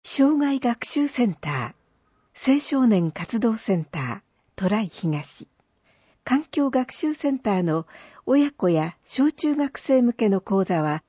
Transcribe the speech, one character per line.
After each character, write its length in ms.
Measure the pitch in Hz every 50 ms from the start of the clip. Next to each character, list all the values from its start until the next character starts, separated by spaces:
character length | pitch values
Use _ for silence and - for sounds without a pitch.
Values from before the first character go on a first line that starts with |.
障 380 | _ - - - 269 277 311 285
害 220 | 285 277 277 262
学 240 | - 240 233 _ -
習 240 | - - 285 294 277
セ 160 | - - 247
ン 80 | 208 165
タ 420 | _ - 151 143 131 120 - - _ _ _ _ _ _ _ _ _ _ _ _
ー、 180 | - - 262 269
青 80 | 285
少 260 | - - 285 269 254
年 240 | 233 214 180 170 160
活 300 | - - 170 - - 226
動 160 | 208 233 220
セ 180 | 220 - - 190
ン 80 | 170 156
タ 160 | _ - 156
ー、 220 | 131 120 113 98 _ _ _ _ _ _ _
ト 140 | - 190 180
ラ 140 | 196 220 220
イ 40 |
東。 640 | 165 - - - 160 151 147 147 - - - - _ _ _ _ _ _ _ _ _ _ _ _ _ _ _ _
環 220 | - 247 285 311
境 240 | _ - 294 285 269
学 240 | 240 254 254 - -
習 200 | - - 302 302
セ 180 | - - 285
ン 80 | 269 262
タ 160 | _ 220 196
ー 80 | 185 175
の 220 | 165 156 165 160 _ - - - - - - _
親 280 | - 262 285 285 285 _
子 160 | - - 180
や 260 | 170 156 156 165 - _ _
小 300 | - - - 269 311 -
中 220 | - - 302 285
学 220 | 294 285 269 -
生 240 | - - - 269 262
向 120 | 247 240 233
け 160 | - 226 208
の 100 | 196 190
講 240 | _ - 196 196 185
座 180 | 185 185 160
は 220 | 151 151 147 160 _